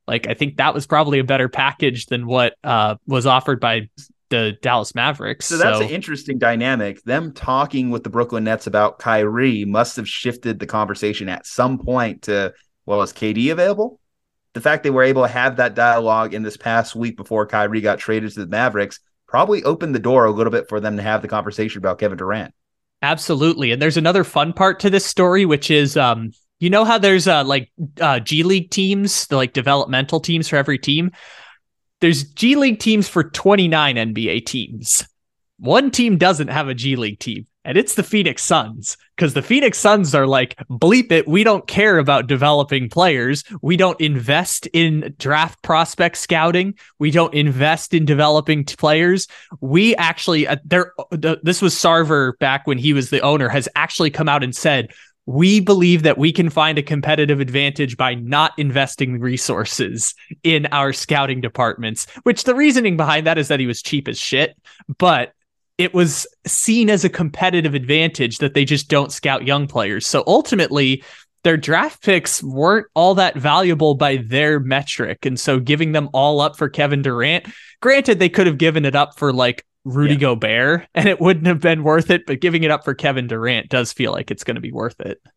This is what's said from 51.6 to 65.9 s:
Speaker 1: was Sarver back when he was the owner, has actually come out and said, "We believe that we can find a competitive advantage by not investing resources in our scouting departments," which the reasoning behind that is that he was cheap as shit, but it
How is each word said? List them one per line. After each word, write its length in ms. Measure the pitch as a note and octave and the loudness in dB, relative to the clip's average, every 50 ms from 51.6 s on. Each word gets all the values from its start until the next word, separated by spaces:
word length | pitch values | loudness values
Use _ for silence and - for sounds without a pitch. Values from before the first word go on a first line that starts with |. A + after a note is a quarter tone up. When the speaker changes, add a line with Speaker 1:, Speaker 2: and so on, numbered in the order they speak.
| G3+ | 2
Speaker 1:
was 120 | F3 - | 0 0
Sarver 640 | - - E3+ E3 E3 E3 D3+ D#3 C#3+ C3+ B2+ A#2 - | 2 2 2 4 4 2 2 2 2 2 0 -2 0
back 280 | D3 C3 C3+ C#3 - | 0 0 0 0 -2
when 100 | D3+ C#3 | -2 -4
he 160 | B2 B2+ D3+ D3 | 0 2 2 2
was 160 | C#3 B2 - | 2 0 0
the 120 | C#3+ C3 | -2 0
owner, 280 | - C#3+ D3+ D3 C3 A2+ | 2 2 2 2 0 0
has 180 | A2+ C#3+ A#2 - - | 0 -2 -4 -2 -2
actually 340 | C#3 D#3 E3 - - E3+ D3+ | -2 -2 -2 -2 0 -2 -2
come 180 | C#3+ - D#3 D3+ | 0 -2 0 0
out 160 | C#3+ D3 C3 | 0 0 0
and 100 | B2+ B2+ | -4 -6
said, 380 | - - D#3+ C#3+ C3 A#2 - - - - _ _ _ - | -2 0 0 2 0 0 -4 -10 -20 -20 _ _ _ -10
"We 340 | - B2+ C#3+ F3 F#3+ G#3 G#3+ | -4 0 2 4 4 4 4
believe 420 | F3+ G3+ G3+ F#3 F3 F3 F3 E3 D#3 | 4 4 4 4 6 4 4 4 4
that 160 | D#3 B2+ - | 2 2 4
we 140 | C#3+ E3 D#3+ | 2 2 2
can 180 | - F3 E3 | 2 0 0
find 260 | - D#3+ D3+ D#3 D#3 | 2 0 0 0 0
a 60 | D3 C#3+ | -2 -2
competitive 580 | - D#3 C#3+ C3+ D3+ D#3 D3+ D3+ C#3+ D3 C#3 | -2 -2 -2 0 0 2 2 2 2 2 0
advantage 560 | C#3 B2 B2 C#3 C#3+ C#3 C#3 D3 C#3+ B2+ A#2+ | 0 -2 0 0 0 0 -2 -2 -4 -4 -2
by 180 | - C3 B2+ B2 | -2 -2 -2 -2
not 380 | A#2+ A#2 A#2+ C#3+ D3 D#3 D#3 - - | -4 -6 -2 2 2 2 2 0 -2
investing 640 | D3 C#3 B2 C#3 C3+ C3 - - C#3+ B2+ B2+ A#2 | -2 0 0 0 0 -2 -2 -4 -4 -4 -4 -4
resources 920 | A#2+ B2+ B2+ B2 - - A2+ E2 G#2+ - - - B2 - - A2+ - - - _ - - D#3 - - | -4 -4 -4 -4 -4 -4 -2 -2 -4 -4 -4 -4 -4 -4 -4 -6 -6 -6 -8 _ -18 -20 -12 -4 -2
in 240 | E3 D#3+ D3+ D3 | 0 0 0 0
our 260 | D3 D3 C#3+ C#3 C#3 C3 | -2 -2 -2 -2 -2 -4
scouting 480 | - - - D#3 C#3+ C#3 C3+ C3 B2+ | -6 -4 -2 0 0 0 -2 -4 -6
departments," 640 | A#2+ A#2 - - B2 A2+ - - A#2 A2 A2 - - - - - - | -6 -6 -4 -2 -2 -2 -2 -4 -6 -8 -6 -8 -10 -12 -10 -4 0
which 180 | B3 A3+ - - | 0 0 0 0
the 120 | B3+ B3 | 0 2
reasoning 420 | C4 D4 D4+ A#3+ B3+ A#3 G3+ F3 D#3 | 2 4 2 4 2 2 0 0 0
behind 280 | D#3 C#3+ D3+ D#3 D#3 | 0 0 0 0 2
that 120 | D#3+ E3 D#3 | 0 0 0
is 100 | C#3+ - | 0 0
that 120 | D3+ C3+ | 0 0
he 60 | C3 | 0
was 140 | A#2+ A2+ - | -2 -4 -6
cheap 280 | - - D#3 C#3+ C3+ - | -6 -6 -6 -4 -4 -6
as 100 | - - | -8 -8
shit, 360 | - - C3 C3+ D#3 - - _ _ - - _ - - C#3 - | -6 -4 0 0 0 -2 -4 _ _ -20 -20 _ -14 -12 -6 0
but 340 | F3+ F3+ D#3 C3 B2 - _ _ _ _ _ _ _ _ _ | 2 4 4 2 0 -4 _ _ _ _ _ _ _ _ _
it 160 | - F3+ F3+ | -2 -2 0